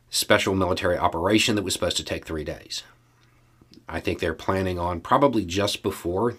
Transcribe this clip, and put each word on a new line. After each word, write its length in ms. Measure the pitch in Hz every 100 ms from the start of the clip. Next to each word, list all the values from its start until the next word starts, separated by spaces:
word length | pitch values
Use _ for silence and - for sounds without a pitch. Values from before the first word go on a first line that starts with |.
| _
special 460 | - - 104 104
military 420 | 95 90 92 92 82
operation 600 | 85 82 92 110 113 104
that 60 |
was 120 | 92
supposed 220 | 92 87 -
to 60 |
take 200 | 80 80
three 200 | - 80
days. 400 | - - - - - _ _ _ _ _ _ _ _ - -
I 120 | -
think 180 | 98 85
they're 140 | 87
planning 460 | 78 - 95 95 87
on 220 | 87 87
probably 440 | - 131 139 117
just 380 | 85 90 101 -
before 540 | 104 92 87 92 117